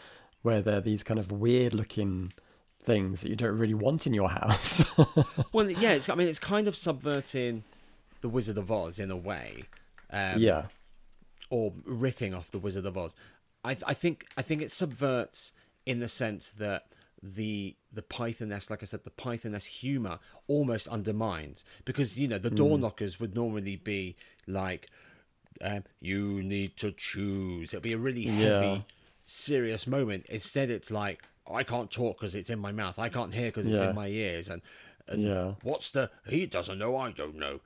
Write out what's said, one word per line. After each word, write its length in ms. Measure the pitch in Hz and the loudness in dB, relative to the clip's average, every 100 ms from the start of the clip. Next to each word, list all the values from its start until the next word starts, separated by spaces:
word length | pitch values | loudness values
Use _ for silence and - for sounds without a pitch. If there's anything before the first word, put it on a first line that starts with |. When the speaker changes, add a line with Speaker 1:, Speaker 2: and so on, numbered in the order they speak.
| - - - _ | -20 -20 -20 _
Speaker 1:
where 180 | 117 107 | 2 4
they're 180 | 101 101 | 4 2
these 220 | 104 107 | 2 0
kind 160 | - 110 | 0 -2
of 120 | 95 | -2
weird 420 | 101 113 123 123 | 0 4 6 4
looking 600 | 113 104 - 101 92 92 - - _ _ _ | 2 -2 -2 0 -2 -4 -10 -20 _ _ _
things 420 | - 107 95 92 | 2 4 4 0
that 80 | 85 | -2
you 60 | |
don't 220 | 107 117 110 | 0 0 2
really 160 | 110 | 2
want 320 | 110 117 160 147 | 4 2 2 2
in 60 | |
your 160 | 107 95 | 4 4
house. 540 | 92 - 101 - - 151 - 147 - | 2 2 8 10 10 8 8 6 6
<laughs> 300 | 135 - - | 4 2 2
Speaker 2:
Well, 180 | 220 202 | 4 4
yeah, 200 | 175 226 | 4 4
it's, 140 | 147 131 | 4 4
I 80 | |
mean, 120 | 170 175 | 2 2
it's 120 | 156 | 0
kind 280 | - 208 208 | 0 2 2
of 80 | |
subverting 880 | - 175 139 147 143 - 135 123 113 110 - - - _ - | 0 -2 0 0 0 -2 -2 -2 -2 -8 -20 -20 -20 _ -8
The 80 | 123 | -2
Wizard 280 | 123 107 104 | 0 0 -2
of 120 | 95 | 0
Oz 280 | 110 82 90 | 0 -2 -4
in 100 | 95 | -6
a 60 | 92 | -4
way. 460 | 90 87 57 53 - - - - - | -4 -6 -8 -12 -16 -20 -20 -20 -8
Um, 280 | 101 95 95 | -2 0 4
Speaker 1:
Yeah. 280 | 113 78 92 - - - - - - - - | 6 4 0 -12 -20 -20 -20 -20 -20 -18 -4
Speaker 2:
or 220 | 120 107 90 - | -2 -2 -4 -8
riffing 480 | 120 131 - 104 92 | -2 -2 -2 -4 -6
off 140 | 82 | -8
The 80 | 98 | -6
Wizard 260 | 98 95 | -4 -4
of 100 | 95 92 | -4 -6
Oz. 180 | 82 - - _ _ _ | -8 -10 -20 _ _ _
I, 100 | 120 135 - | -6 -4 -4
I 60 | |
think, 320 | 143 175 156 - - | -2 -2 -2 -8 -8
I 60 | |
think 180 | 131 156 | -4 -4
it 100 | 151 | -4
subverts 800 | - 170 117 139 123 107 - - - _ _ - | -4 -4 0 0 0 -2 -8 -18 -20 _ _ -4
in 120 | 120 | -4
the 80 | 117 | -4
sense 420 | - 117 101 - 104 | -2 -4 -4 -10 -6
that 260 | 104 95 - _ _ _ | -4 -4 -8 _ _ _
the, 520 | 98 98 107 104 98 - _ | -12 -6 -4 -4 -6 -12 _
the 120 | 107 | -14
Python-esque, 640 | - - 117 113 107 104 - | -10 -6 -6 -4 -6 -6 -8
like 140 | 107 | -10
I 20 | |
said, 180 | 101 107 | -10 -12
the 60 | - | -12
Python-esque 580 | - 127 117 113 104 - | -10 -6 -6 -6 -8 -10
humour 500 | - 131 139 101 82 - - - | -8 -4 -2 -2 -6 -14 -10 -2
almost 400 | 147 139 113 - | 0 2 0 -2
undermines, 800 | 110 101 107 113 82 76 73 - - | -4 -2 -2 -2 -4 -8 -14 -20 -14
because, 340 | - 127 127 101 | -6 -2 -2 0
you 100 | 139 | -2
know, 100 | 104 | 0
the 140 | 113 | 0
door 260 | 107 147 151 | 4 4 4
Speaker 1:
Mm. 40 | |
Speaker 2:
knockers 380 | 117 - 101 87 | 0 -2 -6 -4
would 140 | 113 | -4
normally 420 | 110 117 107 98 | -2 -2 -2 -4
be 400 | 95 107 101 92 - - _ | -6 -4 -4 -4 -10 -20 _
like, 420 | - 95 95 90 - - - - _ _ _ - | -6 -4 -2 -6 -12 -20 -20 -20 _ _ _ -8
um, 220 | 95 104 - _ | -6 -6 -8 _
"You 440 | 85 98 101 98 | -4 -2 -2 -2
need 340 | 95 101 98 - | -2 -2 -4 -4
to 140 | 104 | -6
choose." 800 | - - 104 101 98 92 87 82 | -6 -8 -4 -2 -2 -4 -6 -8
It'd 80 | 98 | -6
be 120 | 117 | -4
a 40 | 113 | -2
really 280 | 131 120 | -2 -2
heavy, 420 | 110 104 107 101 98 | 0 4 6 6 4
Speaker 1:
Yeah. 140 | 98 101 - _ _ | 0 -6 -16 _ _
Speaker 2:
serious 640 | - - - 139 113 110 123 | -16 -8 0 2 2 -2 0
moment. 400 | 135 117 95 - | 0 0 -2 -6
Instead, 400 | 107 - 139 131 | -8 -4 -2 0
it's 220 | 107 - | -2 -4
like, 320 | 107 104 82 - _ - | -2 -2 -6 -12 _ -6
"I 140 | 107 | -4
can't 260 | 131 120 107 | -2 -2 -4
talk 300 | - 117 - | -2 -2 -2
'cause 160 | 104 | -6
it's 160 | 98 92 | -6 -6
in 80 | 110 | -6
my 120 | 101 | -4
mouth. 280 | 104 95 87 | -4 -4 -4
I 100 | 117 | -4
can't 240 | 127 98 | -4 -4
hear 180 | 101 120 | -4 -4
'cause 140 | 110 | -2
it's 100 | 107 107 | 2 4
Speaker 1:
Yeah. 80 | 95 | 2
Speaker 2:
in 60 | |
my 120 | 104 101 | 0 -2
ears." 380 | 107 101 85 92 | -2 -2 -4 -6
And, 140 | 87 - - - - - | -10 -14 -20 -20 -20 -6
and 160 | 107 | 0
Speaker 1:
Yeah. 320 | 104 95 92 101 | 2 2 -2 -4
Speaker 2:
"What's 260 | 123 156 - | -4 -4 -2
the, 220 | 135 123 - - | -2 -2 -4 -2
he 160 | 147 | -2
doesn't 320 | 185 87 87 95 | 0 -4 -4 -4
know, 180 | 110 131 | -2 -2
I 140 | 127 | -4
don't 220 | 92 73 | -6 -8
know." 260 | 78 71 69 | -6 -6 -8